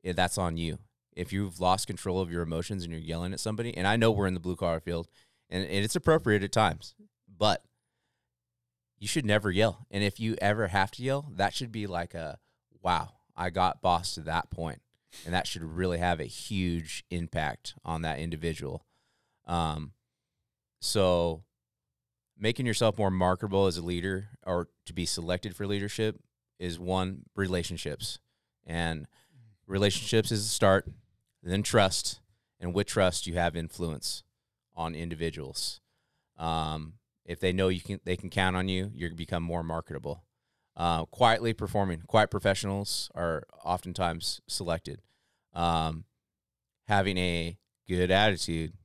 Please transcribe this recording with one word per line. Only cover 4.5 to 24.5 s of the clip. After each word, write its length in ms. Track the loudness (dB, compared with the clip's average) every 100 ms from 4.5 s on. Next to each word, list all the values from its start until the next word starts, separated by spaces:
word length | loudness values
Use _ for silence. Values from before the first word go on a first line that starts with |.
| -2
collar 240 | 0 -2
field, 280 | -2 -6 -6 _ _ _ _
and, 140 | -4
and 200 | 0 0 0
it's 100 | 0
appropriate 480 | 4 4 6 4
at 80 | 4
times, 440 | 4 4 2 -12 _ -20 _ _
but 380 | 0 2 2 _ _ _ _ _ _ _ _ _ _ _ _ _ _
you 100 | -4
should 180 | -2 4
never 240 | 4 4
yell. 360 | 4 4 2 -8
And 140 | -2
if 160 | -2 0
you 160 | -4 0
ever 260 | 2 2 2
have 240 | 2 2
to 120 | -2
yell, 280 | -4 -4 -4 0
that 180 | 0
should 180 | 0 -8
be 160 | -6 -4
like 260 | -4 -4
a, 260 | -8 -8 -10 _ _ _ _
"Wow, 340 | 2 2 0 _ _ -6
I 140 | -4
got 320 | 2 2 2
boss 320 | 2 2 2 -8
to 60 |
that 280 | -2 -2 -2
point." 300 | -6 -6 -8 _ _ _ -16 -2
And 80 |
that 140 | -2 -2
should 160 | -6
really 340 | -8 -2 0 2
have 220 | 2 0
a 40 | -4
huge 800 | -10 -6 -2 0 0 -4 -10 -6
impact 640 | -6 -4 -2 -2 -4 -12 -12
on 180 | -6 -4
that 160 | -2 -4
individual. 680 | -6 -4 -4 -4 -6 -10 _ _ _ _ _ _ -2
Um, 480 | 0 0 -2 -8 -14 _ _ _ _ _ _ _ _
so 640 | -2 2 4 4 2 -2 -10 _ _ _ _ _ _ _ _ _
making 280 | -2 0 -2
yourself 320 | 2 2 4
more 140 | 0
marketable 540 | 4 4 2 2 4 4
as 100 | 2
a 40 |
leader 480 | -2 -2 -2 -4 -6 -14
or 260 | -4